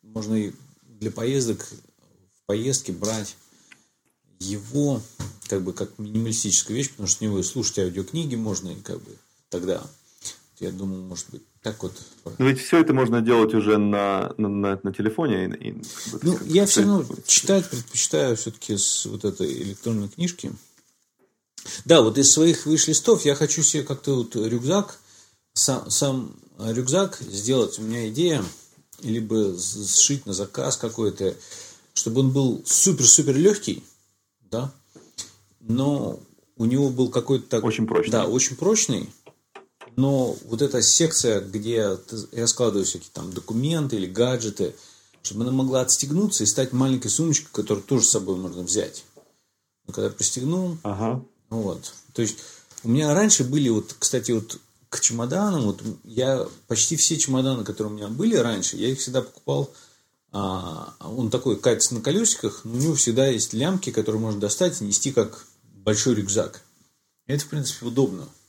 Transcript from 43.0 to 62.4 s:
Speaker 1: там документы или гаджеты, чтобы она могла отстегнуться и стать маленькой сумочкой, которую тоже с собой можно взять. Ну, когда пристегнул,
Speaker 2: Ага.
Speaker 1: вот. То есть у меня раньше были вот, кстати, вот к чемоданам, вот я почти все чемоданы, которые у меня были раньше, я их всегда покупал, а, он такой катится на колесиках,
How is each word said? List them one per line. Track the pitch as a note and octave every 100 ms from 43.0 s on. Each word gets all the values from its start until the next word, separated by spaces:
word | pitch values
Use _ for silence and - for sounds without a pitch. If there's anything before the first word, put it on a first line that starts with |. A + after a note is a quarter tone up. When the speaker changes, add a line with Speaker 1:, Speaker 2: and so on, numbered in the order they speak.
| -
Speaker 1:
там | - F2
документы | F2+ - A2+ C#3 E3 C#3 A2+
или | F#2
гаджеты, | F#2+ B2 B2+ A2 G2+ F2+ - - - _ _
чтобы | - G2+
она | B2
могла | C3 C3 C3
отстегнуться | B2+ - C3+ D#3 G#3 -
и | G#2+
стать | - B2+
маленькой | B2+ C3 B2+ A2
сумочкой, | - E3 D3 -
которую | - G2 G#2
тоже | - C3 A2
с |
собой | A2 F#2+ F#2
можно | F#2 E2+
взять. | F2 G#2 - - - - _ _ _ _ _ _ -
Ну, |
когда | F#2+ G#2
пристегнул, | - - - C3 F3+ F#3 D#3+
Speaker 2:
Ага. | G#2+ G2 A2+ B2+ - _ _
Speaker 1:
вот. | A2+ G2+ E2 - - _
То | -
есть | A2+ - - - _ -
у | A2+
меня | B2 D3+ D#3
раньше | G#3+ -
были | B2+ D3 C3+
вот, | A2 - -
кстати, | - B2+ G#2+
вот | A2+ A2+ - _ _ _
к | -
чемоданам, | - A#2 A#2+ E3 G#3 F3
вот | A2 F#2+ A2+ G2
я | - A2+ C3 C3+ - - _
почти | A2+ - D#3
все | - D#3+
чемоданы, | C#3 C3 C3 B2+
которые | G#2+ G#2 G#2+
у | G#2
меня | G#2
были | B2 A3 G3+
раньше, | A#2+ G#2 F2+ -
я | A2
их | C3
всегда | - B2+
покупал, | A#2 - - C#3 C#3 - - _ _ _ _
а, | G2 G2 F#2 F2 D#2+ D#2 -
он | E2 A#2 A2+
такой | B2+ B2+ G2+
катится | B2+ A2+ - A#2+
на |
колесиках, | B2 F3+ A3+ -